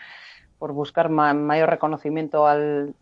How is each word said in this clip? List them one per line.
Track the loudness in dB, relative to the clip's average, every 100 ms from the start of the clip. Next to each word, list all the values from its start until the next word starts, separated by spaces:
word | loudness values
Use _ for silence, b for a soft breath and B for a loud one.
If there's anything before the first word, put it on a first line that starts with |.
| B B B B B -12
por | -8
buscar | -6 -4 0 0
ma-, | 2 2
mayor | 2 0 2 2
reconocimiento | 0 -2 -4 -6 -6 -2 2 4
al, | 4 0 -2 -6 -10